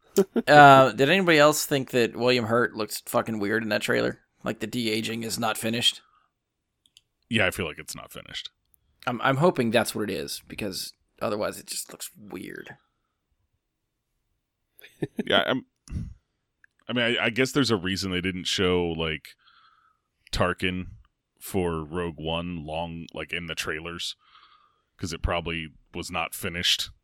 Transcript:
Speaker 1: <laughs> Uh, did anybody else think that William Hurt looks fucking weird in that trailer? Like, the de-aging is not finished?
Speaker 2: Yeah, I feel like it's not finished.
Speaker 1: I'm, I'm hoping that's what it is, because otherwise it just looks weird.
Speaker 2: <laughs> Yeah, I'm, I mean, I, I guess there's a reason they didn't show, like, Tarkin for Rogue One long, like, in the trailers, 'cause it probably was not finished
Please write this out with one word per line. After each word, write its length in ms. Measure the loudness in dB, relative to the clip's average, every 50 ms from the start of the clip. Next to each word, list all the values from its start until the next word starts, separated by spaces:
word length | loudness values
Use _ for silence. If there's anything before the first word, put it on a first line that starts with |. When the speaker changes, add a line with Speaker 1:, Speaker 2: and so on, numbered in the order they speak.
| _ _ _
Speaker 1:
<laughs> 320 | 0 0 2 -2 -2 4
Uh, 440 | 8 10 12 12 12 12 10 10 6
did 160 | 4 2 4
anybody 300 | 4 4 4 4 6 6
else 300 | 8 8 6 6 2 -2
think 240 | -2 -2 -2 -2 0
that 240 | 0 2 2 2 0
William 280 | 0 2 2 2 2 2
Hurt 280 | 2 2 2 2 0 -2
looks 260 | -4 -6 -6 -8 -10 -8
fucking 320 | -2 -2 -2 -2 -2 -4
weird 240 | -4 -2 0 0 -2
in 80 | 0 -2
that 140 | -2 -2 0
trailer? 380 | 0 0 0 0 -2 -4 -8 _ _ _ _ -8
Like, 160 | -8 -6 -6
the 60 | -8
de-aging 560 | -6 -4 -4 -2 -2 -2 -2 -2 -4 -6 -8
is 160 | -6 -6 -6
not 180 | -4 -2 -4 -4
finished? 460 | -2 -4 -4 -2 0 0 0 -2 -2 -8 _ _ _ _ _ _ _ _ _ _ _ _ _ _ _ _ _ _ _ _ _ _ _ _ -4
Speaker 2:
Yeah, 160 | -2 0 0
I 40 | 0
feel 140 | -2 -4 -6
like 140 | -8 -8 -12
it's 160 | -14 -14 -14
not 160 | -14 -16 -16
finished. 380 | -16 -18 -16 -14 -14 -16 -16 -16 _ _ _ _ _ _ _ _ _ _ -8
Speaker 1:
I'm, 140 | -8 -4 -2
I'm 160 | 0 0 2
hoping 340 | 2 2 2 2 2 0 2
that's 240 | 2 2 0 0 -4
what 140 | -6 -4 -4
it 40 | -4
is, 280 | -6 -6 -8 -10 -12 -14 -14
because 420 | -12 -10 -10 -8 -8 -10 -10 -12 -14 _ _ _ _ _
otherwise 360 | -6 -4 -4 -4 -4 -6 -6 -10
it 60 | -12
just 220 | -12 -10 -10 -12 -12
looks 180 | -14 -16 -16 -16 -16
weird. 580 | -20 -16 -12 -12 -12 -10 -12 -14 -14 -16 -18 -20 -20
Speaker 2:
<laughs> 40 | _ _ _ _ _ _ _ _ _ _ _ _ _ _ _ _ _ _ _ _ _ _ _ _ _ _ _ _ _ _ _ _ _ _ _ _ _ _ _ _ -20 -20 _ _ -10 -8 _ -6 -2
Yeah, 180 | 2 2 2 2
I'm, 200 | 2 0 -2 -4 _ _ _ _ -10 -8 -8 -8 -10 -12 -18 _ _ _ _ _ _ _ _ _ _ _ _ _
I 60 | -6 -2
mean, 240 | 0 0 2 2
I, 80 | 2 0
I 40 | 0
guess 220 | 2 0 0 2
there's 200 | 2 0 2 2
a 60 | 2
reason 340 | 0 0 -2 -4 -4 -4 -2
they 100 | -2 -2
didn't 240 | -2 -2 -4 -4 -4
show, 380 | -4 -2 0 2 2 2 2 0
like, 440 | 0 -2 -2 -4 -4 -4 -6 -10 -16 -20 _ _ _ _ _ _ _ _ _ _ _ _ _ _ _ _ _ _ _
Tarkin 560 | -2 -2 0 0 -2 -2 -4 -4 -4 -4 -8 -10 -14 -20 -20 _ _ _ _ _ _ _
for 440 | -12 -6 -2 -2 0 0 -2 -4 -6
Rogue 360 | -6 -6 -6 -6 -6 -8 -6
One 460 | -6 -4 -4 -4 -4 -6 -8 -8 -8
long, 420 | -8 -8 -8 -8 -8 -10 -12 -14 -12 -12
like, 180 | -12 -8 -8 -8
in 140 | -8 -8
the 80 | -8 -8
trailers, 600 | -8 -6 -6 -8 -8 -8 -10 -10 -10 -10 -10 -12 -14 _ _ -20 -20 -20 _ _ _ _ _ _ _ _ _ _
'cause 160 | -10 -10 -10 -6
it 80 | -4
probably 480 | -2 -2 -2 -2 -4 -4 -6 -6 -8 -10 -14 _ _ _ -12
was 180 | -12 -10 -8
not 240 | -6 -6 -6 -6 -8
finished 540 | -8 -8 -8 -6 -2 -2 0 -2 -2 -4 -8 -14 _